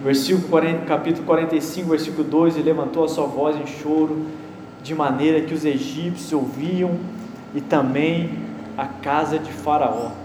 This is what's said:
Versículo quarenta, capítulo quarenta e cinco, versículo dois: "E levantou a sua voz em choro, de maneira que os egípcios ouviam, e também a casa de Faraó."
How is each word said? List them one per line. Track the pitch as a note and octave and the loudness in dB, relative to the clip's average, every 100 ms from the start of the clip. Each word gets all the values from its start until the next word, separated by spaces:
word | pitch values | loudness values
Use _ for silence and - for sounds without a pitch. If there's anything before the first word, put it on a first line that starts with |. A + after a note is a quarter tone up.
Versículo | C#3 C3+ C#3 F#3 F3 | 4 2 4 2 4
quarenta, | D#3+ E3 E3 - | 4 4 0 0
capítulo | D3 E3+ E3+ D3+ | 0 2 -2 4
quarenta | D#3+ E3 D#3+ | 2 4 0
e | |
cinco, | D#3 F#3 F3 | 0 -4 0
versículo | D#3 D#3 - | 2 0 -2
dois: | D#3 D3+ E3 D#3+ | 2 4 4 4
"E | |
levantou | C#3+ D#3+ C#3 E3 | 2 2 0 0
a | D#3 | 0
sua | - C#3 | 0 -2
voz | B2+ D3 D3+ | 0 0 0
em | C#3+ | -4
choro, | - D3 D#3 D#3 D#3 - - - - - - | -8 0 2 2 0 -4 -8 -14 -14 -16 -14
de | C3 D#3 | -8 0
maneira | C#3+ C3 D3+ D#3+ | 0 2 4 4
que | D#3+ | 2
os | D#3 D3+ | 0 0
egípcios | C3+ - D3+ E3+ F3 - | 0 -2 -4 -4 -6 -2
ouviam, | D#3 B2 C3 D#3 F#3 F3+ F3 - - - - - | -2 -2 -4 -2 0 0 -2 -4 -10 -12 -14 -8
e | D3 | -8
também | C3+ D#3+ C3 C3 D#3 E3+ E3+ - - - - - | 2 2 2 2 2 2 -2 -4 -8 -10 -10 -8
a | - | -8
casa | - D3 D3 D#3 D#3 | -6 0 0 2 0
de | - | -4
Faraó." | - - D3+ C3 A#2 A#2+ - | -6 0 2 2 0 -4 -6